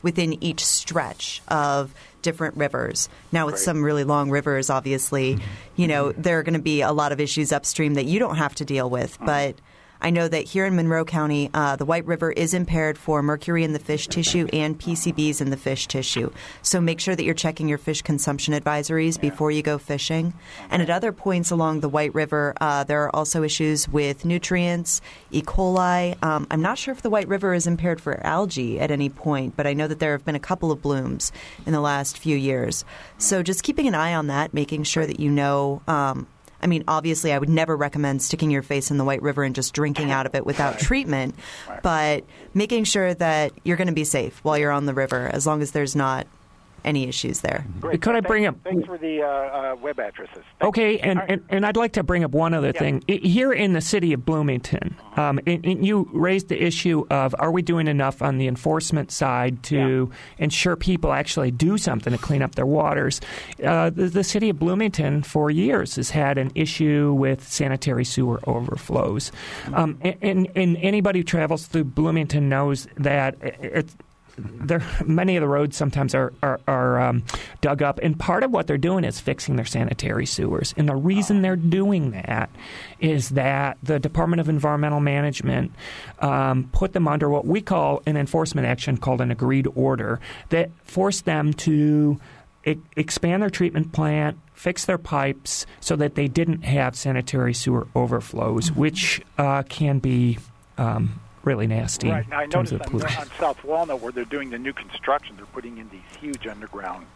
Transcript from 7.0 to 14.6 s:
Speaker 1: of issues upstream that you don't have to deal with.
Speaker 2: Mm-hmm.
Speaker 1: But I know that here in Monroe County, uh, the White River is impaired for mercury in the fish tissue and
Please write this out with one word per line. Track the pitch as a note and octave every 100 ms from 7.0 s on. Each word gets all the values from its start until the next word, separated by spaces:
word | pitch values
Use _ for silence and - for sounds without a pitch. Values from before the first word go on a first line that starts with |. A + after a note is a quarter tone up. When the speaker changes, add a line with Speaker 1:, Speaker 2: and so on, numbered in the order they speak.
| D3
Speaker 1:
of | C#3+
issues | D3 - D3
upstream | D3 - - D3+ C#3+
that | C3
you | F#3+
don't | A#3 D#3
have | D3 -
to | D3
deal | C#3 B2+
with. | B2 A#2 -
Speaker 2:
Mm-hmm. | -
Speaker 1:
But | C#3+ C#3+ - - - - -
I | E3
know | E3+ E3
that | D#3+ -
here | F#3+ F#3+
in | F3+
Monroe | E3 E3
County, | D#3+ E3 D3+ D3 C#3+
uh, | D3+ D3 C#3
the |
White | D3 E3+ E3
River | E3 E3
is | - E3
impaired | F3+ F3 E3 D#3 D3+
for | - D3+
mercury | C#3+ D3+ - E3+ E3
in |
the | D3+
fish | - D3+ -
tissue | - E3 F3+ D#3+
and | D#3